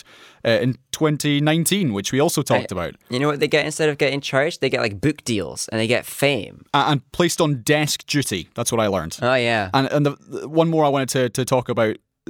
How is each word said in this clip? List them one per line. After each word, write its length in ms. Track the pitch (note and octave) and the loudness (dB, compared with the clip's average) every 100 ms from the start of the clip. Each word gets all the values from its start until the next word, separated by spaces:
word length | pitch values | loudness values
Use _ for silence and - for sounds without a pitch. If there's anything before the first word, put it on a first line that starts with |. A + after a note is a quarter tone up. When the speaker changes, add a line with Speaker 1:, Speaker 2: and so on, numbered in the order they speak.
| - - - - | -10 -20 -20 -4
Speaker 1:
uh, 60 | - | 0
in 300 | A2+ B2+ B2 _ | 2 2 -2 _
twenty 480 | - D#3 D3 D3 C#3+ | -2 0 0 0 2
nineteen, 540 | D3+ E3 D#3 G3+ D#3 | 2 2 2 0 0
which 180 | G2+ G2 | -2 -2
we 80 | B2+ | 0
also 220 | E3 - | 2 0
talked 300 | C3+ F2 - | 0 0 0
Speaker 2:
I, 40 | F2+ | -6
Speaker 1:
about. 200 | D#2+ - - | -6 -8 -8
Speaker 2:
you 80 | B2 | -2
know 80 | D3 | -2
what 120 | C#3+ | 0
they 80 | D3+ | 0
get 200 | D3+ C#3+ | 2 0
instead 200 | D3+ D#3 | 0 0
of 100 | C#3+ | 2
getting 200 | C#3+ C#3 | 0 -2
charged? 420 | - C3+ D3+ - | -2 0 0 -2
They 80 | C3+ | -2
get, 100 | B2+ | 0
like, 180 | A#2 G2+ | -2 0
book 240 | C#3 D3+ | -2 -2
deals 440 | - G#2+ D2+ C2 - | -2 -4 -4 -8 -6
and 120 | A2 | -2
they 60 | A2+ | 0
get 220 | A#2 - | 0 -2
fame. 580 | - C#3+ C3 - G1+ - | -2 0 0 -4 -14 -2
Speaker 1:
A-, 120 | C#3+ C#3 | 0 2
and 220 | C#3+ - | 0 -2
placed 280 | - F3 - | 0 0 2
on 220 | D#3+ C3 | 0 0
desk 460 | A2 D3+ D3+ - - | 2 2 0 -4 -4
duty. 420 | D3 - F#2 - - | -2 -2 -4 -6 -8
That's 160 | A#2 | -2
what 100 | A#2 | 0
I 60 | G#2+ | 2
learned. 320 | F#2+ D#2+ - | 0 -4 -4
Speaker 2:
Oh, 140 | B2 C3 | 0 2
yeah. 340 | A#2 A2+ F#2+ C3+ | 2 0 0 0
Speaker 1:
And, 120 | C3+ | 2
and 120 | D3 D3 | 2 0
the, 100 | C#3 - | -2 -10
the 220 | - B2 | -12 -2
one 220 | D#3+ E3 | 2 2
more 140 | D#3+ D3 | 4 2
I 40 | |
wanted 200 | C#3 C3 | 2 0
to, 200 | C3 B2 | 0 0
to 160 | - B2 | -2 0
talk 240 | B2+ A#2+ | 0 0
about, 280 | A#2 A2 - _ _ - | 0 0 -2 _ _ -6